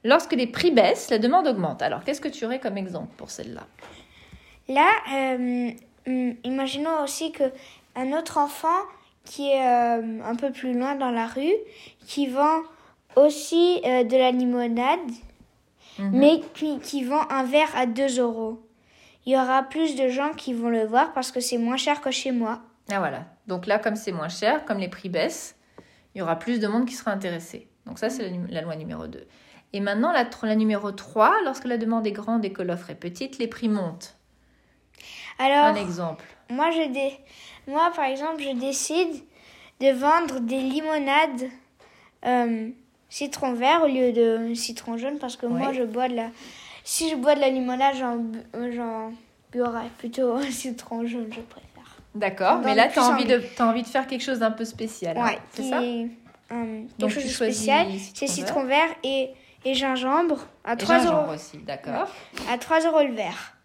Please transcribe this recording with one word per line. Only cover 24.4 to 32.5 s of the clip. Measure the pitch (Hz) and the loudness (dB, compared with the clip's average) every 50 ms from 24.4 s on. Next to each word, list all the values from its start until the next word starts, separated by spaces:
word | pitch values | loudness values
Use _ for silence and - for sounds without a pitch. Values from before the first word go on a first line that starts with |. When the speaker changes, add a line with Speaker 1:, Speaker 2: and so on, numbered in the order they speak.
| 208 220 294 302 294 | 0 0 0 0 -2
Speaker 1:
comme | - - 196 | -4 -4 -4
les | 185 180 | -4 -6
prix | - - - 185 | -8 -10 -10 -4
baissent, | 175 160 170 330 - - - - _ _ _ _ _ - _ _ _ _ _ _ _ | -2 -2 -2 -2 -4 -8 -14 -16 _ _ _ _ _ -20 _ _ _ _ _ _ _
il | 202 | -6
y | 180 | -2
aura | 165 165 165 | -2 -2 -2
plus | - 233 247 233 | -2 -2 -2 0
de | 208 | 0
monde | 202 214 233 262 | 0 0 0 0
qui | 240 - | -2 -4
sera | - - 226 | -6 -4 -4
intéressé. | 202 196 196 180 175 165 170 - - - - _ _ _ _ | -4 -4 -4 -6 -6 -6 -10 -12 -16 -18 -18 _ _ _ _
Donc | - - - | -16 -8 -4
ça, | 214 233 | -4 -4
c'est | 269 262 214 | -4 -4 -6
la | 185 | -6
num-, | 180 180 175 175 | -6 -6 -8 -6
la | 175 160 | -6 -8
loi | 160 170 160 | -6 -6 -8
numéro | 156 151 - - 80 80 | -8 -10 -10 -10 -10 -12
deux. | - - - - _ _ _ _ - - - _ _ | -12 -14 -16 -20 _ _ _ _ -20 -20 -20 _ _
Et | - 202 | -6 -2
maintenant, | 202 202 202 214 247 339 | -2 0 2 2 2 2
la | 339 277 240 | 4 2 0
tr-, | 233 - - - | 0 -4 -6 -2
la | 220 214 | 0 2
numéro | 220 220 214 214 202 208 202 | 2 2 2 0 0 -2 -6
trois, | 196 202 - - - 220 214 269 392 440 381 | -8 -10 -16 -6 2 4 6 6 6 4 2
lorsque | 277 262 - - | 0 -4 -4 -4
la | 254 240 | -4 -2
demande | 226 226 220 226 226 214 | 0 0 0 0 0 0
est | 208 | -2
grande | 202 208 - 226 233 233 208 | -4 -4 -4 0 0 0 0
et | 190 | -2